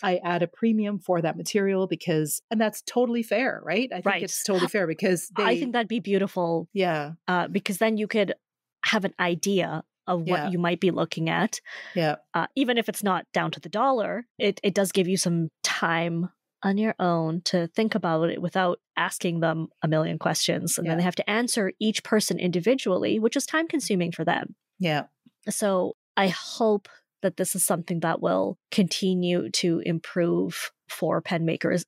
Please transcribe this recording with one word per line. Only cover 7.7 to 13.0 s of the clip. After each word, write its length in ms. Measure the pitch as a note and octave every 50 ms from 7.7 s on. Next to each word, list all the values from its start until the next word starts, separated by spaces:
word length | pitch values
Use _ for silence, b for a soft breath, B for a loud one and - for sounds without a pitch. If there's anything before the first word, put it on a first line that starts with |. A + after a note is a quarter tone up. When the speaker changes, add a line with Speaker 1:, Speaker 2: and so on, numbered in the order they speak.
| G3 -
Speaker 2:
then 180 | A3+ A3 A3 G#3
you 100 | G#3+ G3
could 260 | - A3 G3+ E3+ - - _ _ _ _ _ _ _ _ -
have 200 | - - A3 F#3
an 80 | F#3+ - -
idea 640 | F3+ F3 F3 E3 - G3 G3+ F#3 D#3+ E3 D#3 D#3+ - _ _ _ _ -
of 140 | F3+ F3
what 60 | E3 F3 F3+ E3+
Speaker 1:
Yeah. 100 | D3 E3+
Speaker 2:
you 80 | F3+ F3
might 220 | F3 E3+ F3 E3+
be 100 | - F#3
looking 400 | E3 - E3+ E3 - D#3+ D#3+ D#3+
at. 320 | E3 E3 F3+ A3+ - - B B B B B B B
Speaker 1:
Yeah. 220 | F3+ D#3+ D#3 D3+ - - _ -
Speaker 2:
Uh, 140 | E3+ D#3+ - -
even 240 | C4+ C4 A#3 B3 A#3
if 100 | A3 -
it's 140 | G3 -